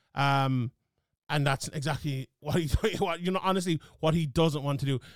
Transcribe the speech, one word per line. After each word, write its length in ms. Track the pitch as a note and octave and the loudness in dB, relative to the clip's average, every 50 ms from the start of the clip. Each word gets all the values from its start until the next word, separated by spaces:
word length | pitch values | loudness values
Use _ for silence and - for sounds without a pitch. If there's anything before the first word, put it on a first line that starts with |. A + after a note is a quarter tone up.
| _ _ - | _ _ -4
Um, 560 | C#3 C#3 C#3 C#3 C#3 C3+ C3 C3 B2+ A#2+ A2+ - _ _ _ _ _ _ _ _ _ _ - | 0 2 2 2 2 2 2 2 0 0 -2 -6 _ _ _ _ _ _ _ _ _ _ -4
and 160 | D3 D3 C#3 | -2 0 2
that's 220 | C#3+ C#3 - - - | 2 0 0 -4 -6
exactly 580 | - D#3 C3 D#3+ C#3+ C3 - D3 C#3 C3 C3 - _ _ | -6 -6 -4 -4 -4 -4 -4 -4 -4 -6 -6 -10 _ _
what 160 | - D3 D3+ | -6 -2 0
he, 420 | F3 E3 C#3+ - - - A3 F3+ - | 0 0 2 0 2 2 0 0 0
<laughs> 0 | |
what, 240 | G3 F3+ E3 E3+ | -2 -2 -2 -2
you 100 | F3 F3+ | -2 -2
know, 80 | F#3 F#3+ - | -2 0 2
honestly, 360 | F#3+ F#3+ F#3+ F3 F#3 E3 D3+ - - - - | 2 0 0 2 0 -2 -2 -2 -8 -10 -2
what 140 | - D#3 D#3+ | 0 2 2
he 100 | E3+ D#3+ | 2 0
doesn't 380 | C#3+ A#2 E3+ D#3+ E3 C#3 D3+ C3+ | 0 2 2 2 4 2 0 -2
want 160 | C#3+ C#3 C3+ | -2 -2 -2
to 60 | C#3 | 0
do. 140 | C#3 C3+ A#2+ - - - | -2 -2 -2 -4 -8 -20